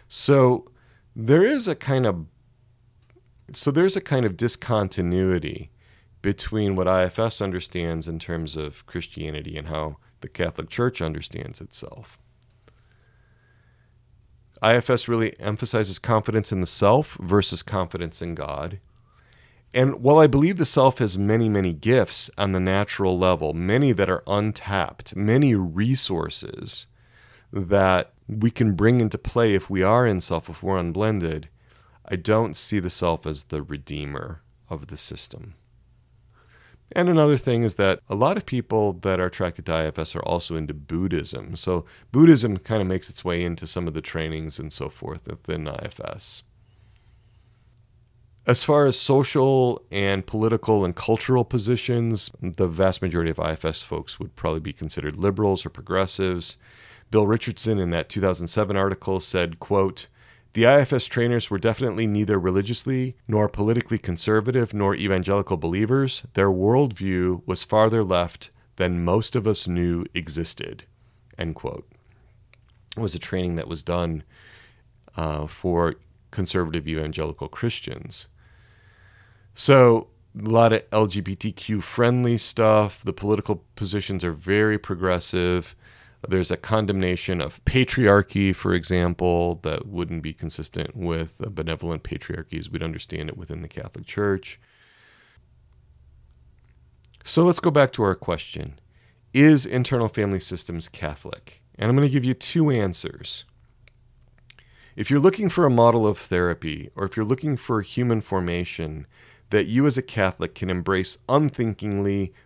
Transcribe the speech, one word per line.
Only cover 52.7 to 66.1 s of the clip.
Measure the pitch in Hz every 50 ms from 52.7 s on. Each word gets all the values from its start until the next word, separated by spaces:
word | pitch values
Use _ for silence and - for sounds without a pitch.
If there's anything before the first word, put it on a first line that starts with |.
| 82 82 98 95 90 -
majority | 98 90 80 85 85 80
of | 80 -
I | 80 80 80
F | - -
S | 82 78 -
folks | - - - 76 73 - - -
would | - - _
probably | - - 80 80 82
be | 78 76 71
considered | - 82 78 - - 73 76 76
liberals | - 92 101 95 104 107 98 98 87 -
or | -
progressives. | - - - - 90 92 95 90 - - 95 92 90 87 82 - - _ _ - - - - - - - _ _
Bill | 110 110 104
Richardson, | 101 113 117 - 120 98 - - 110 110 98
in | 92 87
that | 85 85 76
two | - - 104
thousand | 95 95 92 85 87
seven | 82 - 110 107 98 101
article, | 98 95 98 95 - - - 95 92
said, | - - - 90 87 82 82 -
quote, | - - 104 98 95 95 90 - - - _ _ _ - _ _ _ _ _
"The | 110 113
I | 120 139 143
F | 139 - 143
S | 123 -
trainers | - - 123 117 120 120 117 - -
were | 104
definitely | 95 82 113 110 - 131 120 95 104 117
neither | 107 104 104 107 98 107 95
religiously | 85 92 90 98 101 107 120 - - 139 131 127 127 123 123 _ _
nor | - 107 107 107
politically | 104 - 101 101 110 117 120 - - 117
conservative | 107 - 92 87 82 - 107 107 110 101 123 123 131 117 - -
nor | 104 101 98 101
evangelical | - 101 98 98 92 87 95 98 101 95 - 98
believers. | 82 80 82 87 98 107 107 131 139 139 131